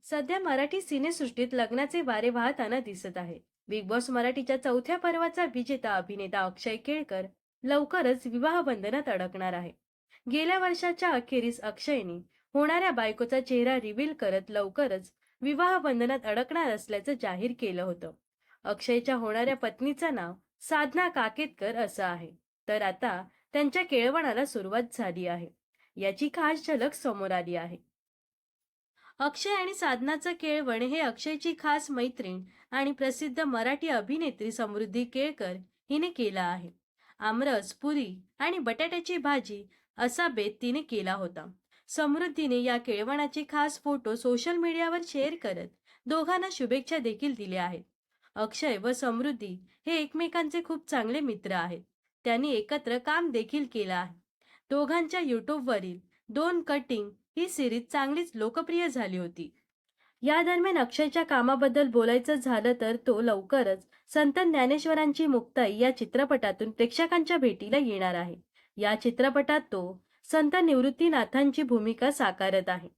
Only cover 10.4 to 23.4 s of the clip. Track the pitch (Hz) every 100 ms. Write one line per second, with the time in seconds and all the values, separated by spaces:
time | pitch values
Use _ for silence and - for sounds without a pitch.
10.4 | 330 370 370 349 349 349 359 269 240 254
11.4 | 240 233 214 208 - 277 185 175 - _
12.4 | _ 277 302 339 370 240 220 220 233 262
13.4 | 262 247 240 262 220 208 302 302 208 190
14.4 | 190 208 202 190 277 190 185 _ _ _
15.4 | 262 285 359 370 285 240 240 269 220 214
16.4 | 247 320 311 214 - 208 196 262 214 180
17.4 | 233 240 220 180 185 175 165 - _ _
18.4 | _ _ - 208 - 240 240 254 226 220
19.4 | 247 262 226 214 269 277 330 247 175 185
20.4 | _ _ - 311 294 330 359 349 220 220
21.4 | 302 - 196 226 208 - 185 175 165 165
22.4 | _ _ - 214 196 185 247 185 190 _